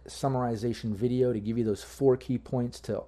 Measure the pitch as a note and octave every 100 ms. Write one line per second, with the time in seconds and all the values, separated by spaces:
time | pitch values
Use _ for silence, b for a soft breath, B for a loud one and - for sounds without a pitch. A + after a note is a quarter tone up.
0 | - - C#3 C3 B2 A2+ A#2+ A2 A#2 G2+
1 | A#2+ B2 B2+ A2 G#2 A2+ A2 G2 - -
2 | C3+ B2+ - B2 - B2+ A#2+ - - G#2